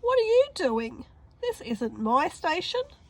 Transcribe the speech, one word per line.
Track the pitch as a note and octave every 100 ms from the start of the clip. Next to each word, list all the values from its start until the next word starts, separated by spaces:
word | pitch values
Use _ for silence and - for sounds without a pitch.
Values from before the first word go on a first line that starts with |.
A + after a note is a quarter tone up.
What | A#4+ B4+
are |
you | A4 A#4+ C#5+
doing? | - D4+ A3+ A3+ - - - - _
This | A#3+ -
isn't | - A3+ A3+ G#3+
my | A3 B3 D#4
station | - E4 D#4+ - B4 C#5 -